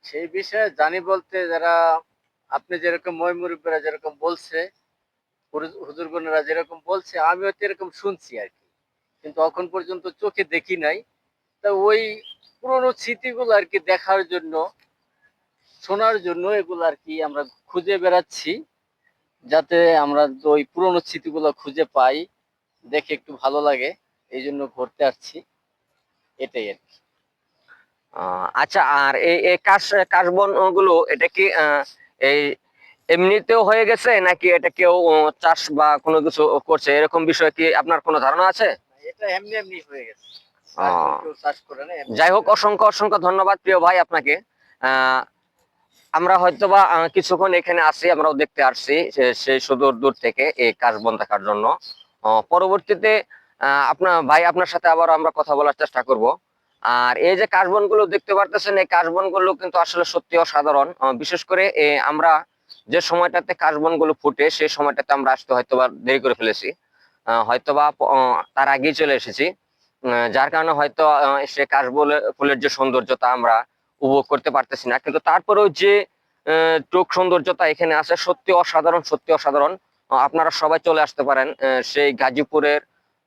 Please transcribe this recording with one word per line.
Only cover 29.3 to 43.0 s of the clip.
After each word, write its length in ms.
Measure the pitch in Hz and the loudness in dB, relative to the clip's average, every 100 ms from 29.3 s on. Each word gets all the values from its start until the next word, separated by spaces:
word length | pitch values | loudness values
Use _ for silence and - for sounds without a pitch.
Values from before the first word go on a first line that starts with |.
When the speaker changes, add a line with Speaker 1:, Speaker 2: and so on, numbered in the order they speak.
| 170 | 0
Speaker 2:
এই 180 | - 180 | 0 0
কাশ-, 480 | - 196 - 202 | 2 0 2 -2
কাশবন 680 | 185 180 180 180 202 196 190 | 2 2 2 2 0 2 2
গুলো 340 | 185 190 170 165 | 2 4 4 2
এটা 200 | 139 165 | -2 -2
কি, 260 | - 190 | 0 0
আহ, 280 | - 151 147 139 _ _ _ | 2 0 0 -4 _ _ _
এই 360 | 135 147 143 - _ _ _ _ - | 0 0 -2 -6 _ _ _ _ -2
এমনিতেও 540 | 170 185 208 - 226 | 2 4 2 2 2
হয়ে 240 | 202 220 220 | 4 2 2
গেছে 340 | 226 254 220 | 0 2 2
নাকি 280 | 180 180 180 | 2 2 2
এটা 200 | 175 175 | 2 0
কেউ, 380 | - 180 180 170 | 2 2 4 4
আহ, 220 | 156 151 | 4 2
চাষ 400 | - 170 165 - | 0 0 0 -2
বা 260 | 147 151 147 | 0 2 2
কোনো 220 | 160 156 | 0 0
কিছু 400 | 156 151 151 143 - | 0 0 0 0 0
করছে, 320 | 156 - 143 | -2 2 2
এরকম 280 | 151 170 160 | 2 0 -2
বিষয়ে 240 | 165 156 | 0 0
কি 240 | 156 160 | 0 0
আপনার 260 | - 151 160 | 0 0 -2
কোনো 200 | 165 156 | 0 0
ধারণা 260 | 135 156 185 | 2 2 0
আছে? 300 | 185 214 120 _ _ | 2 -2 -2 _ _
Speaker 1:
এটা 240 | - - 208 | -20 -8 -6
এমনি 240 | 185 208 | -6 -6
এমনি 300 | 220 196 185 151 | -10 -10 -16 -16
হয়ে 160 | 139 | -18
গেছে, 220 | 117 107 _ - _ _ _ 78 | -18 -20 _ -20 _ _ _ -4
Speaker 2:
আহ। 80 | |
Speaker 1:
আর 380 | 92 90 73 71 | -2 0 -2 -4
কেউ 120 | 160 147 | -10 -8
চাষ 140 | 147 - | -8 -8
করে 240 | _ 131 | _ -18
না, 100 | 147 | -14
এমনি 220 | 170 135 117 | -14 -10 0
Speaker 2:
যাই 140 | 165 | 2
হোক, 160 | 196 226 | 2 2
Speaker 1:
হয়ে 100 | 208 | 2
গেছে। 100 | 208 | 2
Speaker 2:
অসংখ্য 180 | 202 | 2
অসংখ্য 340 | 214 202 | 2 2